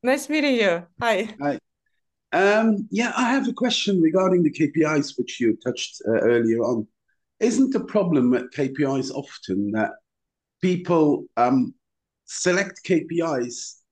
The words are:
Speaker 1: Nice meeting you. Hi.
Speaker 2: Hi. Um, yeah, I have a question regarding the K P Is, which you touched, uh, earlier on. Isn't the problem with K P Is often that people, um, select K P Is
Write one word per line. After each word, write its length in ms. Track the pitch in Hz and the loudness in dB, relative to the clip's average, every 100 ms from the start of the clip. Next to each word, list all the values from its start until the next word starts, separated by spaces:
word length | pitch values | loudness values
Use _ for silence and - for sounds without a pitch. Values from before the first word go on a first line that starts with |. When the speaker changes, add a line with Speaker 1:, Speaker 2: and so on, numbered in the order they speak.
Speaker 1:
Nice 240 | 240 285 - | 0 -2 0
meeting 260 | 302 285 | 0 2
you. 320 | 247 202 170 175 _ | 2 2 0 -4 _
Hi. 340 | 233 202 214 - | -2 0 -2 -4
Speaker 2:
Hi. 160 | 143 139 _ _ _ _ _ _ _ | -4 -4 _ _ _ _ _ _ _
Um, 540 | 165 196 214 226 202 - | 0 2 4 2 0 -2
yeah, 200 | 196 240 - | -2 -2 0
I 160 | 247 | 0
have 160 | 269 269 | 0 -2
a 40 | |
question 480 | - 247 - - 190 | -2 -2 -2 0 2
regarding 440 | 160 185 185 180 | 4 4 2 4
the 60 | 165 | 2
K 180 | - 156 | 0 -2
P 120 | - | 2
Is, 360 | 151 156 139 - | 2 2 -2 -6
which 220 | 117 - | -8 -2
you 180 | 120 107 | 0 0
touched, 380 | 123 123 - - 107 | -4 -6 -8 -8 -2
uh, 140 | 110 | 2
earlier 400 | 113 120 113 113 | 4 2 2 0
on. 260 | 120 120 107 _ _ _ _ _ | 0 -2 -6 _ _ _ _ _
Isn't 320 | - 240 269 | -2 2 2
the 80 | 214 | 0
problem 500 | - 208 185 147 123 | -2 0 2 2 4
with 220 | 127 123 | 2 -2
K 160 | - 135 | -6 -4
P 160 | 139 | -2
Is 260 | 143 135 131 | -2 -2 -4
often 640 | 131 139 - - 95 101 | -8 -12 -18 -6 -4 -2
that 180 | 107 110 - _ _ _ _ _ _ | -2 -2 -4 _ _ _ _ _ _
people, 640 | 180 180 180 170 151 - - - | -2 -2 0 2 2 2 -4 0
um, 380 | 120 131 123 - _ _ _ _ _ | 2 2 0 -6 _ _ _ _ _
select 580 | - 180 180 196 - | -4 -2 0 -2 -10
K 180 | - 170 | -2 -2
P 160 | 160 170 | 0 -4
Is 640 | 165 139 120 120 - - _ | -2 -2 -6 -8 -16 -18 _